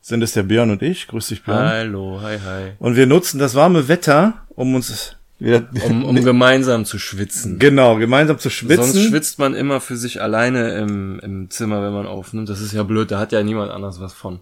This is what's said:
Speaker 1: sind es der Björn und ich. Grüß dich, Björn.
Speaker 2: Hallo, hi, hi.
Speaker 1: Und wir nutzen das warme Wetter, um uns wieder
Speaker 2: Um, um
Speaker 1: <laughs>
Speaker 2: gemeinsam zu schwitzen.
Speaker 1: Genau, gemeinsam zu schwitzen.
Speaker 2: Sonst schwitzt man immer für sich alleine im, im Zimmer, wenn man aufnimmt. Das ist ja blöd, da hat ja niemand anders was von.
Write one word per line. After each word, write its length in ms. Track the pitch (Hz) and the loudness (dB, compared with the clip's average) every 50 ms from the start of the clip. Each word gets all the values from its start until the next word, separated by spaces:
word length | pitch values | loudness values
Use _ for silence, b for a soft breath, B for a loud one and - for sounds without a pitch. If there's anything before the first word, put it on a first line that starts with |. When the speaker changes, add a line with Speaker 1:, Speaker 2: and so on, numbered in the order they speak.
Speaker 1:
sind 220 | _ - 113 117 113 | _ -4 -2 -2 -2
es 100 | 110 - | -2 -2
der 120 | 113 98 | -2 0
Björn 260 | 95 110 117 120 113 | 2 2 2 2 2
und 100 | 104 95 - | 0 0 -2
ich. 240 | 147 185 - - - | -4 -4 -6 -8 -10
Grüß 200 | - 117 107 - | -10 -10 -8 -8
dich, 140 | 113 101 _ | -10 -10 _
Björn. 260 | - 107 107 107 110 | -4 -2 0 0 0
Speaker 2:
Hallo, 520 | 110 110 113 110 104 98 95 95 95 95 104 | 0 -2 -4 -6 -6 -8 -8 -8 -10 -10 -8
hi, 160 | 107 107 104 | -8 -8 -8
hi. 340 | 98 95 95 95 95 95 98 104 | -8 -8 -8 -8 -10 -10 -12 -6
Speaker 1:
Und 180 | - 117 120 | -2 0 4
wir 100 | 117 135 | 4 6
nutzen 320 | 127 139 175 175 - - 135 | 6 6 4 2 0 -4 -2
das 160 | 139 135 110 | -2 0 2
warme 340 | 135 151 180 180 165 139 123 | 4 4 4 4 4 4 2
Wetter, 580 | 165 170 - - 143 147 180 214 226 - - - | 0 0 4 4 4 6 4 4 0 -4 -14 -20
um 240 | - - 127 131 131 | -8 -4 -2 0 0
uns 420 | 131 120 - 110 104 - - - - - _ _ _ | 0 -2 -4 -10 -10 -12 -12 -16 -20 -20 _ _ _
wieder 300 | - 113 117 120 117 123 131 123 113 | 0 2 2 2 2 0 -8 -4 0
Speaker 2:
Um, 200 | 117 113 117 135 | 0 0 0 0
um 120 | 139 127 | 2 2
Speaker 1:
<laughs> 80 | 127 123 | 4 4
Speaker 2:
gemeinsam 640 | 127 123 123 123 127 131 131 135 127 123 113 107 | 4 4 6 6 6 6 4 4 2 0 0 0
zu 120 | - - 104 | -4 -8 -10
schwitzen. 600 | - - - 98 101 98 - - - 110 87 90 | -10 -10 -8 -8 -8 -6 -6 -8 -6 -6 -2 4
Speaker 1:
Genau, 380 | 117 143 139 139 131 120 113 | 4 6 6 8 6 6 6
gemeinsam 420 | 110 113 117 127 139 156 151 156 - | 4 2 2 4 4 4 4 2 -2
zu 100 | - 127 | -2 -6
schwitzen. 440 | - - - 117 151 190 120 254 269 | -6 -6 0 2 2 4 4 2 4
Speaker 2:
Sonst 160 | 196 208 226 | 4 4 4
schwitzt 300 | 214 151 151 - - - | 2 0 -2 -4 -4 -2
man 160 | 143 135 135 | -2 -2 0
immer 260 | 98 123 143 139 131 - | -2 -2 -2 -2 -4 -4
für 140 | - 127 117 | -6 -10 -8
sich 240 | 117 123 - - 101 | -8 -8 -8 -6 -4
alleine 480 | 107 107 110 117 123 127 127 117 117 104 | -2 0 0 0 0 0 0 -2 -2 -2
im, 460 | 104 107 104 104 101 98 95 95 92 | -4 -4 -4 -4 -4 -6 -8 -10 -10
im 300 | - 104 98 95 95 92 | -10 -10 -10 -10 -10 -10
Zimmer, 320 | - - 120 107 107 104 101 | -8 -6 -4 -4 -4 -2 -4
wenn 100 | 101 101 | -4 -4
man 140 | 101 101 | -6 -8
aufnimmt. 420 | 92 98 98 92 - - 110 110 104 | -8 -10 -12 -12 -10 -10 -10 -8 -8
Das 120 | 104 95 107 | -8 -8 -8
ist 100 | 107 101 | -6 -4
ja 100 | 107 107 | -4 -2
blöd, 280 | 95 110 110 110 98 | 0 0 -2 0 -2
da 80 | 104 101 | -2 -4
hat 140 | 107 104 - | -4 -2 -2
ja 100 | 110 104 | -2 0
niemand 280 | 104 110 110 101 101 - | 0 -2 -4 -6 -6 -8
anders 280 | 101 98 98 92 87 | -10 -12 -12 -12 -12
was 140 | 95 95 - | -14 -16 -16
von. 260 | - - 98 90 90 | -14 -14 -14 -14 -14